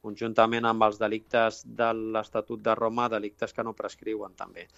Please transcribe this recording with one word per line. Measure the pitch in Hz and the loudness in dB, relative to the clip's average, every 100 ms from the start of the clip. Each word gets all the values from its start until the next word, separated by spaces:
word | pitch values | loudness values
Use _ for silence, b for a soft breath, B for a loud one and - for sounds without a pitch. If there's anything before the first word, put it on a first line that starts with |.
conjuntament | 107 104 117 113 113 117 | -12 -6 0 4 6 4
amb | 117 113 | 2 4
els | 107 104 | 4 4
delictes | 107 110 - 120 113 110 123 | -2 -2 -2 2 2 0 -8
de | 113 113 | -2 0
l'Estatut | 113 110 110 107 110 104 113 | 0 -2 -4 -4 -4 -6 -4
de | 113 | 0
Roma, | 110 113 117 120 | 0 0 0 0
delictes | 110 104 - 110 | -2 -6 -6 -8
que | - | -6
no | 113 | -8
prescriuen, | 107 104 - 110 110 98 | -8 -10 -10 -6 -6 -8
també. | 95 95 90 90 | -12 -16 -16 -20